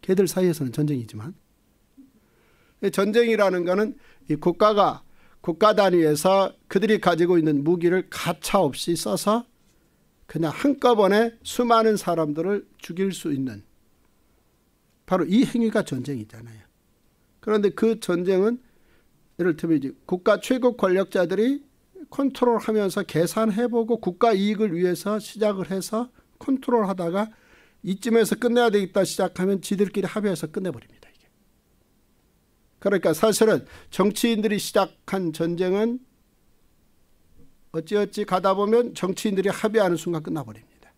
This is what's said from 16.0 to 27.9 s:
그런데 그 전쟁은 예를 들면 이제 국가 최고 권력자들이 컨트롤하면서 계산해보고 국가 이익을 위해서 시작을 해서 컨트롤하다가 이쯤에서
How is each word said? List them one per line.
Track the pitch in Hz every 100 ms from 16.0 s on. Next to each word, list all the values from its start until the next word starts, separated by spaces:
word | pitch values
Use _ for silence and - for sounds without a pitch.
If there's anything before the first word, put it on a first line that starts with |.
| 127 135 107 113 117 110 98 _ _ _ _ _ _ _
그런데 | - 214 202
그 | - 226 226
전쟁은 | - 175 180 185 202 247 _ _ _ _ _ _ _ _
예를 | 175 156
들면 | 170 156
이제 | 131 - -
국가 | 185 220 202
최고 | - 262 247 240
권력자들이 | 190 185 190 202 175 190 233 285 - _ _ 381 320
컨트롤하면서 | - 277 - 247 226 - 214 196 185
계산해보고 | 190 151 175 - 220 196 247 233 226 226
국가 | 190 175 233
이익을 | 202 202 208 214 170
위해서 | 180 170 202 214
시작을 | 196 214 214 196 180
해서 | 196 180 214 247 _ _ _
컨트롤하다가 | - 262 - 240 196 185 170 185 220 - _ _ _ _
이쯤에서 | -